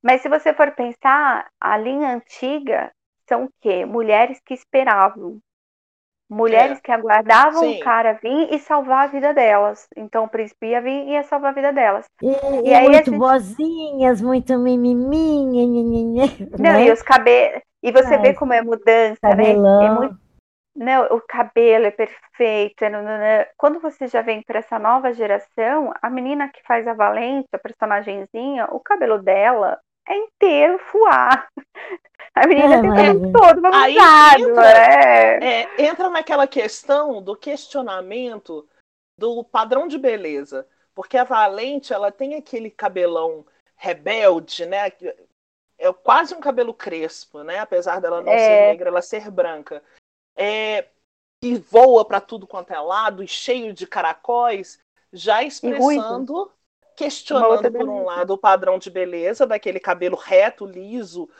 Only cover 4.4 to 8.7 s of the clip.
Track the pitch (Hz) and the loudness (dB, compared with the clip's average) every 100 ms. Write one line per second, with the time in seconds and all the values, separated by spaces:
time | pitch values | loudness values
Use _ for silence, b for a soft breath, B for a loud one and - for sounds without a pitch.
4.4 | _ 254 _ 262 262 202 196 226 175 220 | _ -16 _ -2 0 2 2 0 -16 -16
5.4 | _ _ _ _ _ _ _ _ _ 214 | _ _ _ _ _ _ _ _ _ -4
6.4 | 226 226 269 277 - 233 220 214 220 226 | 2 4 2 -2 -6 -6 0 0 4 4
7.4 | 294 311 320 202 247 226 226 214 226 285 | 4 2 -2 -2 -2 0 0 -2 -4 -4
8.4 | 320 294 - | -2 -4 -2